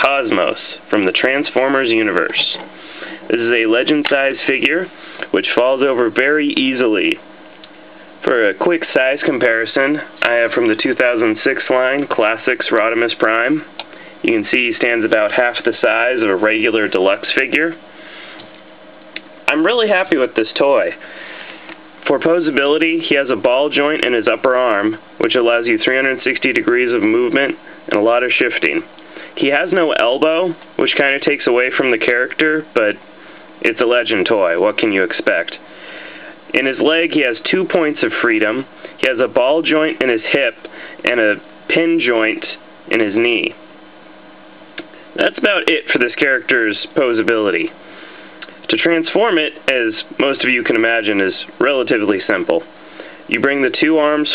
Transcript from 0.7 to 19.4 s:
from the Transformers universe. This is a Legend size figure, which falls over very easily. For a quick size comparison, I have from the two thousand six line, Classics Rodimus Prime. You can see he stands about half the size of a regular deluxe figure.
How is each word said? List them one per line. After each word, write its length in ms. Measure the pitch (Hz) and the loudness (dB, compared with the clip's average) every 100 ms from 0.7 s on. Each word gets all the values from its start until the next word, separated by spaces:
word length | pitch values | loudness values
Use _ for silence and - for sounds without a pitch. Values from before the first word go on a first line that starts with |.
| - - | -18 -2
from 160 | 107 92 | 0 2
the 60 | |
Transformers 800 | - 127 139 143 123 135 135 120 | 0 0 0 0 0 2 2 2
universe. 680 | 113 104 90 - - - - - - - - - - - | 2 2 0 -2 -2 -4 -6 -12 -18 -20 -16 -14 -12 -4
This 80 | 120 | -2
is 140 | 117 | 2
a 140 | 120 113 | 2 4
Legend 400 | 117 131 151 147 | 2 2 0 2
size 280 | 139 135 120 - | 0 0 -2 -2
figure, 420 | 135 135 165 185 - - - - | 0 2 0 -4 -10 -18 -14 -4
which 180 | 95 - | -2 0
falls 300 | - 127 135 | 2 2 2
over 260 | 135 123 117 | 2 2 0
very 380 | 110 135 151 147 | 2 2 2 0
easily. 580 | - 131 127 123 101 82 - - - - - - - - - - - | 0 0 0 0 2 0 -2 -12 -20 -20 -20 -20 -20 -20 -20 -20 -6
For 240 | - 123 104 | -2 2 0
a 60 | |
quick 320 | 92 175 170 - - | 0 0 0 -2 0
size 240 | - 147 - | 0 0 -2
comparison, 760 | - 123 113 113 139 139 151 - - | 0 0 0 -2 -2 -2 -2 -6 -4
I 140 | 117 120 | 0 2
have 160 | 117 | 0
from 180 | 123 117 | 2 0
the 100 | 110 | 0
two 140 | 135 123 | -2 0
thousand 420 | 123 120 117 107 | 0 2 0 0
six 200 | 135 131 - | -2 -2 0
line, 380 | 127 127 139 139 | 0 2 0 -2
Classics 600 | - 107 113 - 123 - | 0 0 0 -2 -2 0
Rodimus 480 | 117 110 117 117 - | 2 2 0 -2 0
Prime. 460 | 113 113 123 156 - - - - - - | 2 2 0 -2 -6 -16 -18 -20 -20 -4
You 200 | - 110 | 0 0
can 80 | 98 | 0
see 160 | 127 120 | 0 0
he 80 | 110 | 0
stands 260 | 123 117 | 0 2
about 300 | 110 110 104 | 2 2 2
half 240 | - 120 117 120 | 2 0 0 -4
the 80 | 110 | 0
size 400 | 117 113 120 127 | 0 2 0 0
of 80 | 107 | 0
a 60 | 92 | 2
regular 500 | 107 110 113 110 101 | 2 2 2 2 0
deluxe 400 | 95 95 104 - 135 | 2 2 0 -2 -2
figure. 380 | 135 143 165 165 - - - - - - - - - - - - - - - - | 0 0 -2 -4 -16 -20 -20 -20 -20 -20 -20 -20 -20 -20 -20 -20 -18 -18 -18 -8